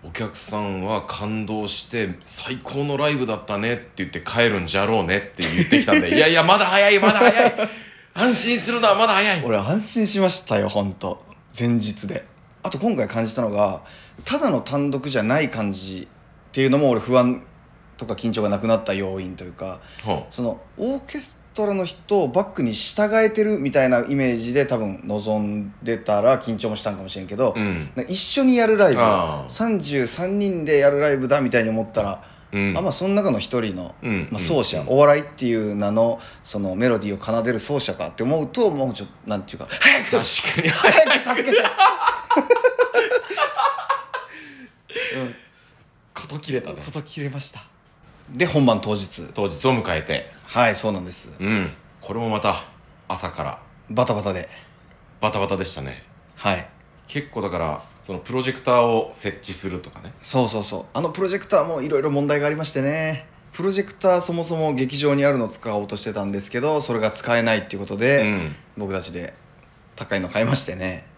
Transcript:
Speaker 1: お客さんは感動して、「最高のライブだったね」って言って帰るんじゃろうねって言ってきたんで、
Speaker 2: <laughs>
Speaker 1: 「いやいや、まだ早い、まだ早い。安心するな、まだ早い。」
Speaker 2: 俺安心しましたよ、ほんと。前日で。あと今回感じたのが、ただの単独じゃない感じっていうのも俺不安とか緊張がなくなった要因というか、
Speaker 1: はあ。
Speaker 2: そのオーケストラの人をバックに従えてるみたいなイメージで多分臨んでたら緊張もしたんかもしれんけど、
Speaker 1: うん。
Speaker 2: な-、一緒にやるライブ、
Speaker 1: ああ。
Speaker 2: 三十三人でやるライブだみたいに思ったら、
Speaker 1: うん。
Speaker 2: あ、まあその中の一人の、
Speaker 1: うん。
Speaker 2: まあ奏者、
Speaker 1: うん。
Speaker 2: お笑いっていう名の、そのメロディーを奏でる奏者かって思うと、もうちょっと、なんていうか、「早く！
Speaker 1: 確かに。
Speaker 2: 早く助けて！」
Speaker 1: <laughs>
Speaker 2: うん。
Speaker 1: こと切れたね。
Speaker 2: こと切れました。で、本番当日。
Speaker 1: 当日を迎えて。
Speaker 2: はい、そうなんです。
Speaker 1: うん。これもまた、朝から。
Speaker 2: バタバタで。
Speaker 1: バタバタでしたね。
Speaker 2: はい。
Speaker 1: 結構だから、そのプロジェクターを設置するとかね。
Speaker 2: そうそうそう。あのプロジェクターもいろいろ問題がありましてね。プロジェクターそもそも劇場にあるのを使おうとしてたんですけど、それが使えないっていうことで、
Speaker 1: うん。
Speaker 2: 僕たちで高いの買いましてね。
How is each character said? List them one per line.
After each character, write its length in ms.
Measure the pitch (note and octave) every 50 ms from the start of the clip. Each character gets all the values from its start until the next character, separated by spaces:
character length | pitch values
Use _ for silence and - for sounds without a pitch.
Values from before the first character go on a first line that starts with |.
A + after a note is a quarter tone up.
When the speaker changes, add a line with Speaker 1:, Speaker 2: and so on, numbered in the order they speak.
| -
Speaker 1:
お 80 | E2+
客 260 | E2+ - A2+ G#2 - -
さ 200 | - - G#2+ G#2
ん 240 | G#2+ G2+ F#2 F#2 F#2
は 220 | G2+ A2 G2+ -
感 400 | - - - G2+ G#2 A2 A2 G#2+
動 220 | G2 A2 G#2+ G#2+ G2
し 180 | - - -
て、 300 | - - A#2 A2 F#2 F2 - -
「最 380 | - - - - - C3 B2 -
高 220 | - - C#3 C#3+
の 100 | C#3+ C#3+
ラ 140 | C3+ D3 D3+
イ 60 | D3
ブ 100 | C#3 B2+
だ 100 | A2+ A2
っ 80 | G2+ -
た 140 | - G#2 G2+
ね」 160 | G#2+ A#2 A#2+
っ 20 | A#2
て 140 | - - - -
言 100 | F#2 -
っ 20 |
て 120 | - G#2+
帰 240 | - - - A#2 A#2+ A#2
る 140 | G#2 F#2+
ん 60 | F2 D#2+
じ 100 | E2 G2
ゃ 80 | G2+
ろ 160 | G2+ A2+ G#2+
う 20 | F#2
ね 140 | E2 F#2 G2+
っ 20 |
て 240 | - - - - F2
言 220 | E2 D#2+ F3+ E3+
っ 40 | -
て 100 | - -
き 60 | -
た 80 | - -
ん 60 | D#4
で、 100 | - -
Speaker 2:
<laughs> 60 | -
Speaker 1:
「い 40 | -
や 80 | D#3 D#3+
い 40 | E3
や、 80 | E3 D#3+
ま 140 | E3 F#3+ G#3
だ 80 | G3+
早 240 | F3+ F#3 G3+ G3+ G3+
い、 100 | G#3 G3
ま 120 | G3+ A3
だ 80 | G#3+ G3+
早 280 | B3 A#3+ G#3+ A#3 A#3 A#3+
い。 220 | - - G#3+ G#3+ - - - - - - - - _
安 220 | E3 G#3+ B3+ A#3+
心 220 | - - A#3 A#3+ A#3
す 120 | E3+ A3+
る 80 | A#3+ A#3+
な、 160 | A#3 G#3+ G3
ま 120 | - - -
だ 60 | G3+
早 220 | F#3+ G3+ G#3+ F#3+ E3+
い。」 60 | C#3
Speaker 2:
俺 140 | A#2+ A2 G2+
安 240 | G2 A#2 E3+ G#3+
心 260 | G#3 - - A#3 G#3+ G3
し 120 | G#3 G3
ま 100 | F#3+ F3+
し 180 | F3+ - - -
た 100 | A2+ G#2
よ、 120 | G2+ G2
ほ 140 | - G#2 G2+
ん 100 | G2 F#2
と。 320 | - - F#2 F2+ - - - - - _ _ - -
前 100 | A#2+ A#2+
日 380 | A#2+ A#2 G#2 G#2 G#2 - - G2+
で。 180 | - - - - - _ - _ - _ -
あ 60 | G3
と 80 | - C3+
今 180 | E3 A#3 G#3+
回 120 | C3+ A2 G#2+
感 180 | - A#2 A2+
じ 100 | A2 -
た 60 | C3
の 80 | A#2+ A2
が、 340 | G2+ G2+ G#2 G2 F#2+ - - - - - - - - - -
た 140 | - B3 D4+
だ 120 | D#4+ B3
の 120 | D#3 A#2+
単 280 | G#2+ - C#3 C#3+ C#3+ C#3+
独 200 | C#3 C#3 B2+ D3
じ 100 | C3+ B2
ゃ 40 | G#2
な 180 | A2 B2+ D#3
い 80 | D#3 A#2+
感 240 | - A2+ G#2+ G2+ G2
じ 340 | F#2+ F#2 F#2+ F#2+ F#2 - -
っ 420 | _ - _ - - - _ -
て 100 | - C3
い 60 | C3+ C3+
う 20 |
の 80 | B2+ C#3+
も 120 | D3 C3+
俺 100 | A#2+ A2
不 160 | G#2+ A#2+ B2+ B2+
安 260 | B2 B2 B2+ A#2+ - - - - - - - - - - - -
と 80 | A#2+
か 80 | A2 G#2+
緊 180 | - - A#2
張 100 | G#2+ A2+
が 80 | G#2 G#2
な 100 | G2+ F#2+
く 80 | G#2 A2+
な 100 | A2+ A2
っ 60 | A2
た 100 | - F#2+
要 260 | F#2+ G2 F#2+ F#2+ F#2+
因 160 | F#2 F#2 F#2
と 80 | D#2+ F2+
い 60 | F2+
う 40 | F2
か、 280 | - F#2 F#2+ F2+ E2+ - - - - -
Speaker 1:
は 180 | G#2+ F#2+ - -
あ。 0 | -
Speaker 2:
そ 140 | - - B2
の 180 | A#2 - - - - - -
オ 200 | G3+ B3 C4+ C4+
ー 20 |
ケ 180 | C4+ - - D4
ス 200 | C#4 - - - - - -
ト 100 | - G#3+
ラ 80 | G#3 G3
の 100 | F#3+ F3+
人 400 | E3+ - - - - G#3 G3 E3+
を 40 | B2+
バ 160 | A#2+ F3+ G3+
ッ 20 | G3+
ク 120 | - - C3+
に 100 | A#2+ G#2+
従 400 | - - - - - G#3 G#3 G#3+ A3+
え 120 | A3 G#3+
て 140 | A3 A3 G#3+
る 140 | G#3+ G#3+ F3+
み 140 | C3+ C#3+
た 120 | - D3 C3
い 60 | B2+
な 160 | B2+ A#2+ A#2 -
イ 80 | C#3+
メ 180 | C#3 C3+ B2+ A#2+
ー 40 | A2+
ジ 160 | A2+ A#2+ A#2+
で 120 | C#3+ C#3
多 120 | C3+ B2+ A2+
分 240 | A2 G2+ G2 G#2 -
臨 440 | G2+ G#2 G#2 G2+ A2 G#2+ G#2+ G#2 G#2
ん 260 | G#2 G#2+ G#2 G2+ - - -
で 140 | A#2 A#2 A2+
た 240 | - - G#2 G#2
ら 200 | G#2 A#2+ - -
緊 160 | - B2 A2+ G2+
張 120 | - A2+
も 60 | G#2+
し 80 | G2+ -
た 80 | G#2+
ん 40 | G2+
か 60 | F#2+
も 80 | F#2+ F#2+
し 80 | - G2
れ 80 | F#2+
ん 20 | F2
け 80 | G2+
ど、 180 | G#2 C3 A#2 -
Speaker 1:
う 40 | A#2
ん。 300 | G#2+ G#2 F2+ E2+ D2+ C#2 -
Speaker 2:
な-、 80 | - - -
一 100 | F#3 F#3
緒 260 | - - - C#4 C4+
に 140 | C4 B3+ A#3+
や 100 | A#3 A3
る 100 | A3 G3+
ラ 140 | G3+ F3
イ 20 | B2+
ブ、 80 | A#2+
Speaker 1:
あ 440 | A#2+ A2 G#2 F#2 F2 D#2+ D2+ D2 C2+ B1+
あ。 20 |
Speaker 2:
三 300 | - - A3 A#3 A3 F#3+
十 260 | D3+ C#3+ C#3+ C#3 B2 A#2+
三 300 | - - F3+ F#3 G3 G3+
人 260 | G3+ G3 F#3 E3+ D#3
で 120 | D3 D3+ C#3+
や 100 | C#3 C#3+
る 100 | C#3+ C#3+
ラ 120 | D3 D3+
イ 60 | C#3+ C3+
ブ 100 | B2+ B2
だ 140 | C#3 C#3+
み 80 | C3+ B2
た 120 | A2+ A#2+
い 20 | A2+
に 60 | A2
思 140 | A2 A2 A2
っ 80 | -
た 120 | - A2+ G#2
ら、 200 | G2+ F#2+ - - - - - - -
Speaker 1:
う 80 | - G2+
ん。 180 | G2 G2+ F#2+ -
Speaker 2:
あ、 40 |
ま 80 | F#3 F3+
あ 20 |
そ 160 | C#3+ - F3 F#3+
の 60 | G3
中 160 | G3+ G3+ E3
の 80 | B2+ G#2
一 200 | - - - B2
人 160 | A2+ G#2+ F#2
の、 200 | F2+ F2 - - -
Speaker 1:
う 80 | - -
ん。 180 | G#2+ F2+ D#2+ -
Speaker 2:
ま 60 | - -
あ 40 |
奏 220 | - E3 E3+ C#3+ G#2+
者、 180 | - - F2+
Speaker 1:
う 20 | -
ん。 20 | -
Speaker 2:
お 80 | B2+ C#3
笑 220 | D3 C#3+ C#3+ D3
い 20 |
っ 40 | D3
て 200 | - - - C3
い 80 | A#2+ A#2
う 200 | A2+ G#2+ G#2 G2+
名 160 | G2+ G#2 G2+
の、 280 | G#2+ A2 A#2 A#2 A2+ - - - - - -
そ 160 | - - G#2
の 160 | G2+ F#2+ F#2
メ 140 | G2 A#2 B2+
ロ 100 | A#2 G#2+
デ 80 | G#2 G#2
ィ 100 | G2+ F#2+
ー 20 |
を 40 | -
奏 180 | - A2+ A#2 A2+
で 80 | B2 B2
る 60 | A2
奏 200 | - - C#3+ C#3
者 140 | - - F#2
か 140 | - - -
っ 40 |
て 120 | - - A2+
思 200 | B2+ D3+ E3 D3+
う 40 | C3
と、 220 | - B3 A#3 G#3
も 180 | D#3 C#3+ C3+ B2+
う 20 | A2
ち 100 | - G2+
ょ 20 |
っ 20 | -
と、 220 | - - - -
な 80 | C3+ G2+
ん 60 | G2
て 100 | - -
い 20 |
う 40 | -
か、 80 | - - - -
「早 220 | - - - - -
く！ 80 | -
Speaker 1:
確 100 | - - - - - - - - -
か 60 | -
に。 80 | F3+ D#3+
Speaker 2:
早 500 | - - - - - - D#5 C4 D4 -
く 80 | - B3
助 140 | B3 - -
け 80 | C4+
て！」 60 | G4 A#4+ D5 -
Speaker 1:
<laughs> 0 | - - F#4+ - - - A#4 A#4+ A#4+ - - - A#4 D4+ - - A#4+ A#4 - B4 B4 - B4 B4 - A#4+ A#4 A4 B4 B4 - - G4 - D4+ C#5+ - - - C#5 C#5 - - - C#5 - - - - C5 - - - D#4 D#4 D4 C#4+ C4+ C4 - _ _ _ - - - - - -
Speaker 2:
う 40 | C3 C3
ん。 120 | B2 A#2 - - - _ _ _ _ _ _ _ _ _ _ _ _ _
Speaker 1:
こ 140 | - - -
と 120 | C#3+ D3+
切 140 | - - C3+
れ 80 | B2
た 80 | - -
ね。 100 | - - -
Speaker 2:
こ 60 | D#3
と 100 | C#3 D#3
切 200 | D3 - - E3
れ 80 | C#3+ C#3
ま 100 | C3 C#3
し 120 | C#3 -
た。 120 | - - - _ _ _ _ _ _ _ - - - - - -
で、 140 | - B2 F3+
本 200 | E3+ - D#3 C#3
番 160 | B2 A2+ G#2
当 140 | - G#2+ G#2
日。 340 | G2+ F#2+ F#2 - - E2+ D#2 -
Speaker 1:
当 140 | - G#2 G2
日 200 | D#2+ D2 - C3
を 60 | C3
迎 240 | A#2 G#2 - E2+ D#2+
え 40 | D#2
て。 280 | - D#2 C#2 - - - - -
Speaker 2:
は 240 | - - A#2 B2 A2+
い、 60 | G#2
そ 140 | - - A2
う 20 |
な 80 | G2+ F#2
ん 60 | F2
で 60 | F2+
す。 240 | F2 - - - - -
Speaker 1:
う 80 | F2 G2+
ん。 240 | A2+ G#2 F#2 D#2+ - - - - - -
こ 120 | - - G2+
れ 60 | A#2
も 100 | A#2 A2+
ま 100 | G#2+ G#2
た、 240 | G#2 G#2 F#2 - - - - - - - - _ _ -
朝 220 | - F2 - F2
か 140 | - - D2+
ら。 160 | C2 - - - - - - - -
Speaker 2:
バ 160 | G#2 A2+ B2
タ 80 | B2 A2+
バ 80 | G#2
タ 120 | F#2 G2+ F#2+
で。 160 | F2+ - - - - - - - _ - _ - _ - - - -
Speaker 1:
バ 100 | - G#2+
タ 80 | - G#2
バ 80 | G2 G2
タ 100 | G2+ F#2
で 80 | F#2
し 80 | - -
た 80 | -
ね。 220 | C#2 C2+ C2 - - _ - - _ _ _
Speaker 2:
は 180 | - - G#2 F#2+
い。 140 | - - - - - - _ _ - _ -
Speaker 1:
結 220 | - D3 C#3+ -
構 120 | - A#2
だ 80 | G2+ G2
か 80 | F2 F2
ら、 260 | E2 D#2+ D2 - - - - - -
そ 100 | - F#2+
の 60 | F2
プ 140 | - - B2
ロ 80 | B2+
ジ 100 | B2 B2+
ェ 20 | B2+
ク 80 | -
タ 100 | - C3+
ー 100 | B2 B2
を 300 | A#2+ A#2 A#2 A2+ A2 - -
設 240 | - - G#2 F2+ -
置 160 | - - F#2
す 160 | - - F#2+
る 100 | F2+ F2
と 100 | - D2+
か 120 | - -
ね。 120 | - E2+ - -
Speaker 2:
そ 240 | - - - C3 B2
う 40 | A2
そ 100 | G#2 A2
う 40 | G2+
そ 160 | - G2+ F#2
う。 60 | - - -
あ 80 | C3+
の 80 | D#3+ D#3+
プ 120 | D#3+ F#3
ロ 60 | F#3+ F#3
ジ 100 | F#3 G3+
ェ 20 |
ク 80 | - -
タ 100 | - F3+
ー 80 | D3
も 160 | E3 E3 D3
い 80 | B2+ D3+
ろ 100 | D3 C#3
い 20 |
ろ 100 | C3+ D#3
問 160 | C#3 C#3+ C#3+ C#3+
題 120 | D3 D3
が 80 | C#3+ D3
あ 20 |
り 60 | D#3
ま 100 | D#3 D#3+
し 60 | D3+
て 100 | - C#3
ね。 460 | C3+ C#3 D3+ D#3+ D#3+ D#3 D#3+ C3 - - - - - -
プ 120 | - - E3+
ロ 80 | G3
ジ 100 | F#3+ G3
ェ 60 | G3 G3
ク 80 | -
タ 240 | - - F#3+ F3+ F3
ー 20 |
そ 120 | F3 - E3+
も 100 | E3+ E3
そ 120 | D#3+ E3+
も 180 | D#3+ D#3 D#3 C#3+
劇 240 | B2+ C3 B2+ D3+ C#3
場 180 | D3 D3 C#3+
に 100 | C#3 C#3
あ 60 | C#3+
る 60 | C#3+ C3
の 80 | A2+
を 20 | G#2+
使 280 | - - - A#2 G#2+
お 80 | G#2 G#2
う 40 | G2+
と 80 | -
し 80 | G2+ -
て 100 | A2+ G2+
た 100 | G#2 G2+
ん 80 | G2
で 80 | G2+ G2+
す 120 | G2 -
け 100 | - B2
ど、 200 | B2+ D3+ D#3 D3+
そ 120 | C#3 - B2
れ 60 | A2+
が 100 | A2 G#2+
使 260 | - - - B2 A#2+ A#2
え 40 |
な 140 | A#2 A#2 A2+
い 40 | G#2
っ 60 | F#2
て 100 | - -
い 20 | G2
う 20 |
こ 60 | G2
と 120 | F2+ G2+ G2
で、 240 | A#2 C3 C#3+ C#3
Speaker 1:
う 40 | A2
ん。 300 | G#2+ G#2 G2 - D#2+ D2 - - - _ -
Speaker 2:
僕 160 | G#2 F#2+ F#2+
た 80 | F#2+
ち 100 | F2 -
で 220 | E2+ F2+ F2 - - - _ - - - _ _ _ _ _ _ _
高 200 | - - - G2+
い 60 | G2
の 80 | F#2 E2+
買 140 | - G#2 A2+
い 20 |
ま 100 | A#2 C3
し 100 | C3 -
て 100 | - F#2
ね。 300 | F#2 F#2 F#2 F2+ E2 - - -